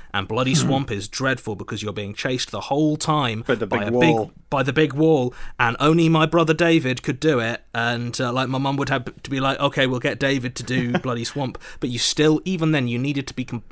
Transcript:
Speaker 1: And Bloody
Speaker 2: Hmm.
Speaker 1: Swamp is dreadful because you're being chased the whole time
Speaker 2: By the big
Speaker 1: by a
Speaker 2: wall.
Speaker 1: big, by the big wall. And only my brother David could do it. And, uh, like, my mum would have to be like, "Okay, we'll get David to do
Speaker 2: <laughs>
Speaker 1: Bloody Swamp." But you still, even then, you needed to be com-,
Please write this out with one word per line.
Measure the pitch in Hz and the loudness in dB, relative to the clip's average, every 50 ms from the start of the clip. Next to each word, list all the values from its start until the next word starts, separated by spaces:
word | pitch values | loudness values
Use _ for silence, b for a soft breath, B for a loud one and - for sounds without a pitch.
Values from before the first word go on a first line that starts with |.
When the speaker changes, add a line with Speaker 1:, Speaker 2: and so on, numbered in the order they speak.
| b b - | b b -4
Speaker 1:
And | 101 95 | -4 -4
Bloody | 87 110 117 131 131 139 | -2 -2 -2 0 2 2
Speaker 2:
Hmm. | 151 127 | 2 2
Speaker 1:
Swamp | - 135 135 139 - | 2 0 0 -2 -2
is | 117 101 95 | -4 -6 -6
dreadful | - - - 131 135 131 123 - - 104 | -8 -6 -4 -2 -2 -2 -2 -4 -6 -8
because | 92 101 - 117 104 104 | -8 -8 -8 -8 -6 -6
you're | 104 95 | -6 -6
being | 104 104 98 101 | -6 -8 -8 -8
chased | - - 135 131 127 - - | -6 -4 -4 -4 -4 -4 -6
the | - 104 - | -6 -8 -4
whole | - 139 147 156 156 151 | -2 0 2 2 2 2
time | 156 - 156 156 151 139 120 113 107 113 | 0 0 0 2 2 2 0 -2 -2 -2
Speaker 2:
By | - 131 | -2 0
the | - 220 | 0 0
big | - - 113 | 0 -2 -2
Speaker 1:
by | 104 | 0
a | 104 117 | 0 2
Speaker 2:
wall. | 123 123 - - 113 107 | 4 4 6 4 4 0
Speaker 1:
big, | - - - - _ | -2 -8 -16 -8 _
by | - 135 131 | -2 0 0
the | 135 123 | 0 2
big | 156 156 143 127 | 2 2 2 2
wall. | 139 160 160 160 143 127 123 B B B B B - | 2 4 4 4 4 2 0 B B B B B 0
And | 123 120 120 - | 0 0 0 2
only | 135 151 160 170 165 160 | 4 4 6 6 6 6
my | 160 156 156 | 4 4 4
brother | 156 160 170 165 156 160 | 4 4 4 4 4 2
David | 156 175 170 165 165 131 131 127 123 - | 4 4 4 4 4 4 2 -2 -2 -2
could | - 143 123 | -4 -4 0
do | - 156 151 123 | 0 2 2 2
it. | 113 113 117 - - - - | 2 0 -4 -6 -8 -8 -4
And, | 117 117 117 123 120 120 120 117 - | -2 -2 0 -2 -2 -4 -4 -4 -4
uh, | 131 120 120 | -2 -2 0
like, | 131 131 123 | -2 -2 0
my | 135 | -2
mum | 131 139 139 139 139 | -2 0 0 0 0
would | 139 127 | 0 0
have | 139 127 127 - - - - | -2 -2 -4 -6 -12 -14 -10
to | - | -6
be | 135 135 | -4 -2
like, | 135 135 135 - | 0 0 0 0
"Okay, | 143 139 - - 135 | -2 -2 0 0 0
we'll | 127 131 123 | 0 0 0
get | - 147 123 - | -2 -2 -2 0
David | 143 139 139 135 123 127 123 | 0 0 0 0 -2 -4 -6
to | - 123 | -8 -6
do | 107 127 131 123 120 120 | -2 -2 0 0 0 0
Speaker 2:
<laughs> | 113 | 0
Speaker 1:
Bloody | - 135 120 117 117 | 0 -2 -4 -4 -4
Swamp." | - - 143 139 123 - B B B B B | -6 -4 -4 -4 -4 -6 B B B B B
But | - 127 | -6 -4
you | 123 117 | -4 -2
still, | - - - - 151 156 156 151 - | -2 -2 0 2 4 4 4 2 2
even | 180 190 170 160 156 156 | -2 -2 0 2 2 2
then, | 147 127 120 | 2 0 0
you | 117 123 | -2 -2
needed | 127 139 147 143 135 | -2 -2 -2 -4 -6
to | - - | -6 -8
be | - 127 | -8 -8
com-, | - - 113 - - | -6 -8 -10 -10 -12